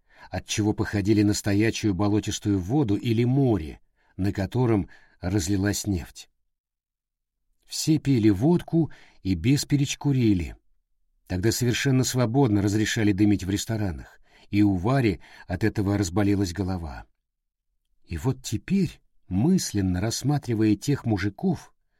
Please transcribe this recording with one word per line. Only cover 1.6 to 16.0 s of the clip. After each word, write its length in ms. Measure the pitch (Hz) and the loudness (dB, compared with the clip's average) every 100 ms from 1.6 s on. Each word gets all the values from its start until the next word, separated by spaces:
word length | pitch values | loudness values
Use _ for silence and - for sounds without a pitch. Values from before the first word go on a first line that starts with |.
| 110 - 110 | 2 0 -2
болотистую 680 | 90 104 104 101 98 104 98 | 0 0 0 -2 -4 -2 -2
воду 360 | 87 143 123 101 | 0 0 0 0
или 280 | 123 113 | 0 0
море, 560 | 120 135 135 104 78 - _ _ _ - | 2 2 2 0 -4 -14 _ _ _ -6
на 140 | 95 | -4
котором 560 | - 95 123 123 110 82 - _ _ | -4 -4 0 2 2 0 -10 _ _
разлилась 640 | 90 104 82 101 101 95 - | -4 -2 0 0 0 -2 -2
нефть. 440 | 92 - - - _ _ _ _ _ _ _ _ _ _ _ _ _ _ | -4 -6 -16 -20 _ _ _ _ _ _ _ _ _ _ _ _ _ _
Все 340 | - - 156 | -4 0 0
пили 300 | 139 131 107 | 2 4 4
водку 640 | 95 135 175 - 165 151 - - _ | 4 2 2 2 0 0 -4 -20 _
и 140 | 95 90 | -4 -2
бесперечь 600 | 95 143 - 143 139 - | 2 0 2 0 0 -2
курили. 580 | 143 135 113 95 73 - _ _ _ _ _ _ - | -2 2 4 2 0 -10 _ _ _ _ _ _ -6
Тогда 240 | 92 107 | -2 0
совершенно 520 | 107 120 110 139 131 | 0 0 0 0 0
свободно 580 | 120 127 120 127 131 104 | 0 0 0 2 2 2
разрешали 500 | 101 107 107 - 104 | 2 0 0 0 0
дымить 320 | 95 104 101 | 4 4 2
в 60 | 87 | 0
ресторанах, 680 | 101 - 113 101 73 - - _ _ - | -4 -4 -4 -4 -8 -12 -20 _ _ -4
и 100 | 101 | 2
у 140 | 104 95 | 4 2
Вари 440 | 95 139 117 85 - - - | 0 2 2 -2 -8 -20 -8
от 160 | 90 | -2
этого 340 | 107 98 98 | -2 0 0
разболелась 560 | 101 | 0